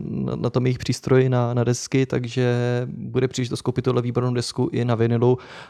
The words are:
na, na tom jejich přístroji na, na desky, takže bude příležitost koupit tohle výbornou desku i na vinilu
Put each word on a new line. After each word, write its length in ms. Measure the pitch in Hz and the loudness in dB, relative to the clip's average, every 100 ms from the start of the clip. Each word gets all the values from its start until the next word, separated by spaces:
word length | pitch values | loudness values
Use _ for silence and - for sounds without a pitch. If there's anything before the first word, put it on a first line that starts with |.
| - | -4
na, 260 | 139 127 | -4 -4
na 140 | - 123 | -2 -2
tom 160 | 127 | 0
jejich 120 | 127 123 | 0 -2
přístroji 520 | - 120 - 131 131 | -4 -4 4 4 4
na, 240 | 123 120 | 2 2
na 100 | 123 | 0
desky, 420 | 120 120 - 135 | 0 0 0 0
takže 800 | 131 127 120 127 123 120 120 123 123 | 0 -2 -2 0 0 2 0 -2 -4
bude 400 | - 123 123 127 | -8 -4 -2 -2
příležitost 340 | - 123 135 | -2 -6 -4
koupit 200 | - 127 | -4 0
tohle 160 | 127 123 | 0 0
výbornou 320 | 120 120 123 | 0 -2 0
desku 360 | 123 - - 127 | -2 -4 -2 -2
i 140 | 117 | 0
na 100 | 120 | 0
vinilu 420 | 113 117 117 123 127 - - | 2 2 4 4 2 -2 -18